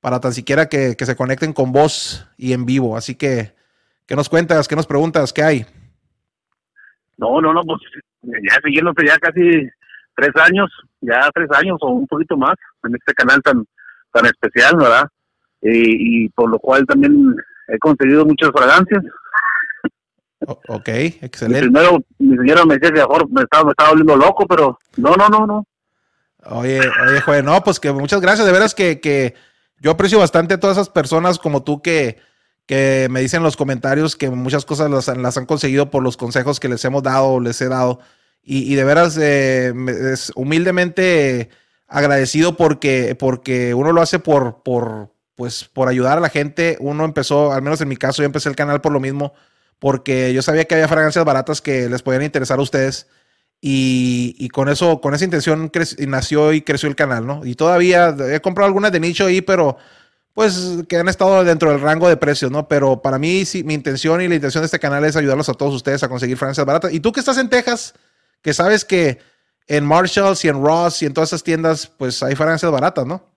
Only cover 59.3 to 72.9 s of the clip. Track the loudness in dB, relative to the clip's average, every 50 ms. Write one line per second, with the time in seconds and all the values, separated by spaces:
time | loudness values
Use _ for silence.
59.3 | 0 -2 0 0 0 2 0 0 -2 -6 _ _ _ _ _ _ _ _ _ _
60.3 | _ -2 -2 -2 -2 -4 -8 -8 -8 -8 -8 _ -4 -2 -2 -2 -2 0 2 2
61.3 | 4 4 4 2 2 2 2 0 0 0 0 -2 0 2 4 2 2 2 2 -2
62.3 | -2 -2 -4 -4 -4 -6 -4 _ 0 0 2 2 0 0 -2 -4 -4 -2 -2 -2
63.3 | -2 -2 -2 -4 -8 -8 -6 -6 -6 -6 -4 -6 -6 -2 -2 -2 0 0 0 -2
64.3 | -2 -2 -2 -4 -4 -4 -4 -4 -4 -4 -4 -2 -2 0 0 0 0 0 0 0
65.3 | 0 -2 -2 -4 -4 -4 -4 -4 -4 -4 -4 -4 -4 -4 -4 -6 -6 -6 -6 -6
66.3 | -4 -4 -6 -6 -4 -4 -2 0 0 -2 -2 -4 -6 -2 -4 -4 -4 -2 -4 -2
67.3 | -2 -2 -2 0 0 -2 0 -2 -6 -6 -8 -16 _ _ _ _ _ _ _ _
68.3 | _ _ _ -6 -2 0 2 2 0 0 0 -2 -2 0 0 0 -2 -6 _ _
69.3 | _ _ _ _ _ _ _ _ -2 -2 0 2 2 2 2 2 0 0 2 2
70.3 | 0 0 -2 -2 -2 0 2 2 2 2 0 -2 -2 -2 -6 -4 -2 -2 -2 -2
71.3 | -4 -6 -4 -4 -4 -2 0 -2 -2 -2 -6 -16 _ _ -8 -8 -6 -6 -4 -4
72.3 | -2 -2 0 -2 0 -2 -2 -2 0 0 0 -2